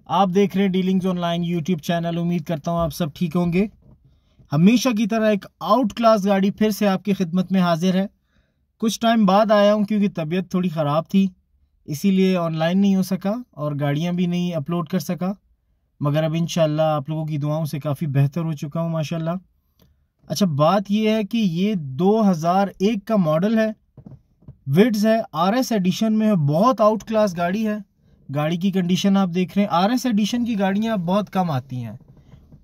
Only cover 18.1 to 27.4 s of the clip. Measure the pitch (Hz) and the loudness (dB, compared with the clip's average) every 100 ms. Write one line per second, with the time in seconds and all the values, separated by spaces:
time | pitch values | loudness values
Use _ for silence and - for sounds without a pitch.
18.1 | 135 139 175 165 147 151 165 165 165 147 | 0 0 0 -6 -6 -8 -6 -4 -4 -4
19.1 | 165 160 180 - _ _ _ _ _ _ | -4 -4 -6 -10 _ _ _ _ _ _
20.1 | _ - 156 196 139 151 196 196 208 214 | _ -8 -2 0 2 2 2 0 0 0
21.1 | 220 208 233 202 165 202 208 139 131 185 | 0 -2 -2 -2 0 -2 -2 -6 -2 2
22.1 | 220 208 170 165 190 196 - 196 226 - | 4 2 2 0 0 0 0 -2 -2 -2
23.1 | 214 160 156 202 226 220 220 _ - - | 0 2 0 0 0 -2 -4 _ -20 -20
24.1 | - _ _ - - - 147 233 208 214 | -20 _ _ -20 -14 0 4 4 4 2
25.1 | 220 - 151 185 240 262 220 180 - 220 | 2 0 -2 0 2 0 0 0 0 0
26.1 | 214 220 196 143 151 240 247 214 214 - | 2 2 2 2 2 2 4 2 2 -2
27.1 | 220 214 175 | 0 0 0